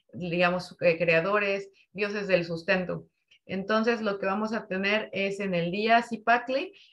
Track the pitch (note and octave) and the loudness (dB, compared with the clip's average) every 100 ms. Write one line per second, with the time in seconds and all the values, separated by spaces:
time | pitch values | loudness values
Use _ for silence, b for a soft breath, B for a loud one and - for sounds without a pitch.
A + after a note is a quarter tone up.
0 | _ - F3 F3+ F3+ F3+ F3 - F3 E3 | _ -10 -4 2 2 0 -6 0 2 2
1 | E3+ E3 F#3 G#3 G3+ G3 G3 b b F3+ | 2 2 4 2 0 -2 -6 b b -4
2 | G#3 G#3 F#3+ F3 E3+ E3 - F#3+ F3 E3+ | -4 -2 2 2 2 -4 0 0 0 -6
3 | - _ b b - F#3+ F#3+ A3 A3 A#3 | -10 _ b b -8 -6 0 2 2 0
4 | G#3+ G3 F#3+ G#3 G#3+ A3 - F#3+ G3 G#3+ | -2 -2 -2 -2 -2 -4 -4 -2 0 0
5 | G#3 F#3+ G3 G3 G3 F3 E3+ G3 A3 A#3 | -2 -4 -4 -2 -2 0 0 0 4 4
6 | A#3 A3 - A#3 A#3+ C4+ F#4 B B | 2 -2 2 2 2 -4 -4 B B